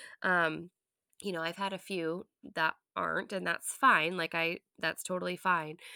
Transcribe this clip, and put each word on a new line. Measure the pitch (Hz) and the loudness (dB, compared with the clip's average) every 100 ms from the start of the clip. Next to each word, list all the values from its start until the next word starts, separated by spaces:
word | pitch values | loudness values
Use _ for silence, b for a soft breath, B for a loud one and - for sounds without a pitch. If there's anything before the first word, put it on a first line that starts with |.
| B B | B B
Um, | - 180 165 156 175 _ _ _ _ - | 2 4 2 0 -10 _ _ _ _ -10
you | 202 | -6
know, | 170 | -2
I've | 165 175 | -4 -4
had | 196 | -4
a | 196 | -4
few | - 185 160 175 - _ - | -6 -4 -2 -4 -8 _ -8
that | 175 160 - _ - | 0 0 0 _ -4
aren't, | 170 160 - | -2 -2 -2
and | 190 180 | -4 -2
that's | - - | -4 -6
fine. | - 262 185 160 185 | 4 6 6 4 0
Like, | 165 | -2
I, | 165 165 - _ - | 0 -2 -4 _ -4
that's | 160 - | -2 -2
totally | - 180 180 180 | -4 -4 -2 -2
fine. | 190 175 151 156 B | 2 2 0 -10 B